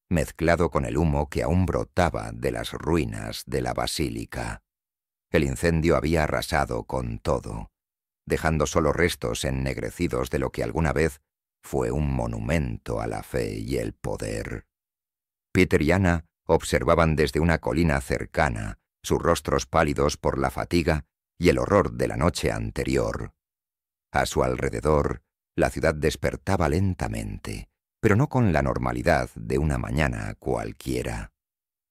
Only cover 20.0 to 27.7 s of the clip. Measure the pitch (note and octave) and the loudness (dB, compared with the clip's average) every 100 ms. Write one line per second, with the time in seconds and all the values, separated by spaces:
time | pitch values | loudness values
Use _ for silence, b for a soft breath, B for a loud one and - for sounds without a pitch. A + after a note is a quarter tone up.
20 | C#2+ - D2+ C2 C2+ - G#1+ F2 E2+ D#2 | 0 0 -2 0 -2 -4 0 0 2 0
21 | - _ _ _ E2+ B1+ B1 G2+ C#2 A#1 | -4 _ _ _ 2 2 2 2 2 -2
22 | B1 A1 E2+ - C#2 A1 A1 - C2 C2 | -4 0 0 0 -2 -2 -6 -4 -2 0
23 | A1 A#1 A1 - _ _ _ _ _ _ | 0 -4 -10 -14 _ _ _ _ _ _
24 | _ C#2 B1+ D2+ B1+ A#1+ C2 A#1 D2+ D2+ | _ -2 0 0 0 0 -2 0 2 2
25 | C#2 - _ _ _ - C2+ D2 D2 D2+ | 2 -4 _ _ _ 0 0 2 0 2
26 | D2+ - C2 - - F#2+ D#2 E2 F#2+ - | -2 0 -4 -4 -2 0 2 2 0 -2
27 | B1 A1 G#1 G1+ G#1+ G#1 - | -4 -6 -8 -10 -10 -10 -12